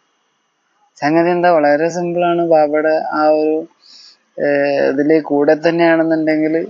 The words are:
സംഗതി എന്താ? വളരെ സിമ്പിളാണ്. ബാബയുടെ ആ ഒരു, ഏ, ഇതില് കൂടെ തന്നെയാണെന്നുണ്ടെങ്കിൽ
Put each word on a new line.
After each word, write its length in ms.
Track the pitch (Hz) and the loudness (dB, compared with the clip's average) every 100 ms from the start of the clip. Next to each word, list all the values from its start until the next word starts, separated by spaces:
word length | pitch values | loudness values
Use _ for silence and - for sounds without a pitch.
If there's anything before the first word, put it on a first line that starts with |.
| _ _ _ _ _ _ _ _ _ _ | _ _ _ _ _ _ _ _ _ _
സംഗതി 340 | 147 165 170 | -2 0 0
എന്താ? 200 | 175 175 | 0 2
വളരെ 400 | 165 147 147 165 | 2 2 0 -2
സിമ്പിളാണ്. 580 | 170 175 175 175 170 170 | -4 -4 -2 -2 -2 2
ബാബയുടെ 560 | 156 151 151 156 156 - | 2 2 0 0 -2 -4
ആ 160 | 151 156 | -2 0
ഒരു, 380 | 156 156 156 165 _ _ - - _ _ - | 2 0 -2 -6 _ _ -20 -20 _ _ -6
ഏ, 60 | 147 143 143 139 139 | -2 0 0 0 -2
ഇതില് 320 | 139 147 160 | 0 2 0
കൂടെ 320 | 147 143 147 | 2 0 2
തന്നെയാണെന്നുണ്ടെങ്കിൽ 1120 | 156 165 170 170 165 165 160 156 156 156 165 196 | 2 0 2 2 2 0 0 0 -2 0 -2 -6